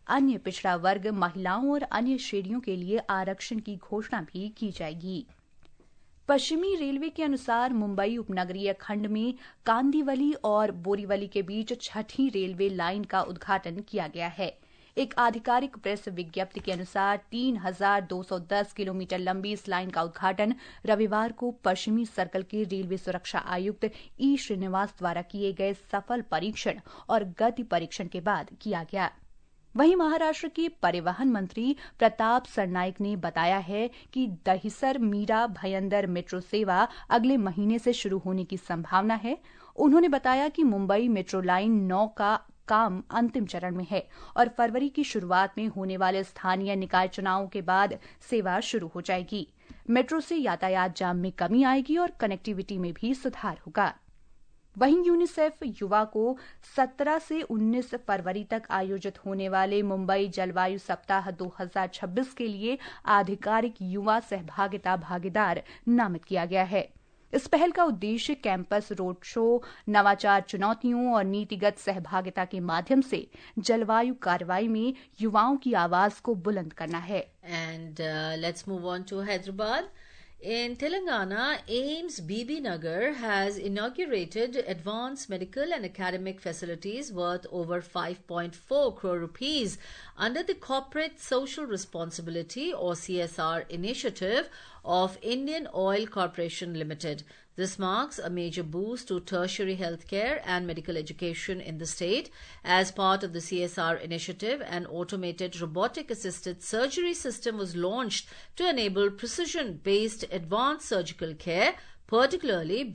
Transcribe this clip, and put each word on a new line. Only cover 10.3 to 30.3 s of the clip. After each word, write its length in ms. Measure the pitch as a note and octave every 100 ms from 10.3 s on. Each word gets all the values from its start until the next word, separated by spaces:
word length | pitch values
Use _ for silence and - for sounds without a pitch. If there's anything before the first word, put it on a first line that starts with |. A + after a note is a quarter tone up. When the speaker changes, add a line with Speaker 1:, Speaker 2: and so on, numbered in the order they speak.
| D4+
Speaker 1:
और 280 | A3 G#3 G#3+ F#3 F3
बोरीवली 420 | G3+ G3+ G3 G3+
के 140 | -
बीच 320 | F3 G#3 A3 A#3+
छठी 460 | - - A3 - C4+
रेलवे 400 | G3+ F#3 F3+ G3
लाइन 340 | F#3 E3+ G3+
का 180 | G#3 F#3+
उद्घाटन 580 | - F3 - F#3+ F3 E3+ G#3
किया 180 | G#3+ D#3+
गया 200 | E3+ E3+
है। 300 | E3 F3+ - - - - -
एक 160 | C4+ -
आधिकारिक 580 | A#3+ A3+ A3 A#3+ C#4 -
प्रेस 300 | G3 G3+ G#3
विज्ञप्ति 500 | F3 E3+ F3 F#3+ -
के 120 | F#3
अनुसार 480 | F3+ F3+ G3+ G3 G3+ -
तीन 260 | A#3 B3+ A3+
हजार 440 | F3+ F#3 G3 G3+ F3+
दो 120 | F3+
सौ 160 | F3+ F#3 E3+
दस 240 | G3+ G3+
किलोमीटर 460 | - F#3+ F#3+ F#3 F3+
लंबी 320 | F#3 F#3+ G3+
इस 160 | G#3 -
लाइन 200 | F3+ F#3
का 120 | F3
उद्घाटन 500 | E3 - F#3+ F#3+ G#3+ B3+ - - G3+
रविवार 460 | G#3 A3 G#3 A3+
को 200 | A3+ B3 A#3+
पश्चिमी 420 | - F#3 - A3 A3+
सर्कल 380 | - F#3 F#3+ F#3+
के 120 | G#3+
रेलवे 340 | G#3 F#3+ F#3 F#3
सुरक्षा 420 | F#3 F3 - F#3+
आयुक्त 500 | - F3+ F#3+ G#3 A3 G#3+ - -
ई 160 | C4+ C#4
श्रीनिवास 560 | - G3 F#3 F#3 G#3 -
द्वारा 220 | F3+ E3+
किए 320 | F3 G3+ G3+
गए 200 | G3 G3 G3 -
सफल 300 | G3+ G3 B3 G#3+
परीक्षण 480 | D#3+ F#3+ A3 A3 - - - -
और 140 | A3 G3+ E3+
गति 240 | A3+ A#3+
परीक्षण 440 | A#3+ E3+ E3 - F3+
के 140 | F3+
बाद 340 | F3 F#3+ - -
किया 220 | G#3+ F3+ E3
गया। 200 | G3 F3+ - - - - _ - A3
वहीं 200 | D#4 F#4
महाराष्ट्र 520 | D#4+ D#4+ D#4+